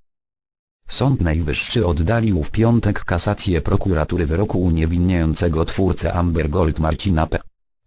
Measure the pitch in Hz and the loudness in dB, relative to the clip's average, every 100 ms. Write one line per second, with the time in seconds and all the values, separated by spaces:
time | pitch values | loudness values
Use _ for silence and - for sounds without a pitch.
0 | _ _ _ _ _ _ _ _ - - | _ _ _ _ _ _ _ _ -8 -2
1 | 131 131 85 80 78 73 - 123 87 80 | 0 2 0 0 -2 -2 -2 0 0 0
2 | 82 117 110 85 73 - 113 117 107 - | 0 0 2 0 0 2 4 4 2 -2
3 | - 90 104 101 101 82 - 95 98 80 | -2 -2 0 -2 0 0 2 0 2 0
4 | 76 90 76 82 104 92 90 82 80 87 | 0 -2 0 0 0 0 0 2 0 2
5 | 90 87 80 76 87 78 82 - 92 - | 2 2 0 0 0 0 -2 0 0 0
6 | 87 87 87 82 76 87 82 76 80 82 | -2 0 0 0 0 0 0 0 -2 -2
7 | 98 80 80 - - _ _ _ | 0 0 0 -4 -6 _ _ _